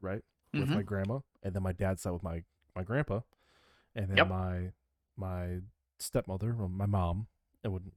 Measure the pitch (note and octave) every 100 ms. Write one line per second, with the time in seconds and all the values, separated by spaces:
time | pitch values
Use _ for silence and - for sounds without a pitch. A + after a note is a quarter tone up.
0 | F#2+ G#2+ - _ _ D3 C3+ F#3+ G3 G2
1 | G2 C3+ - _ G2 F#2+ F#2+ F#2 F#2+ F#2
2 | F#2+ F2 F2 E2+ - _ _ F#2 F#2 C3
3 | D3 G#2+ - _ _ _ _ _ _ A#2
4 | F#2+ F#2+ F3 F#2 F#2 F2+ F2+ - _ _
5 | _ - F#2+ F2+ F2+ F2+ G2 - _ -
6 | - B2+ G#2+ F#2+ G#2+ A#2 F#2 F#2 G2+ G2
7 | F2 F#2 A2 _ _ _ A2+ F#2 F#2+